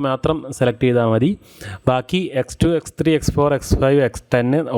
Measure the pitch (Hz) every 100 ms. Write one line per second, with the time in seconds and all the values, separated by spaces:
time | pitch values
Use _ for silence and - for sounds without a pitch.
0 | 139 131 151 156 131 - 123 113 127 120
1 | 113 110 139 208 - - - 95 - 127
2 | 127 185 180 165 - - 170 165 - -
3 | 156 156 - 147 143 135 - - 135 143
4 | 123 - - 123 120 147 143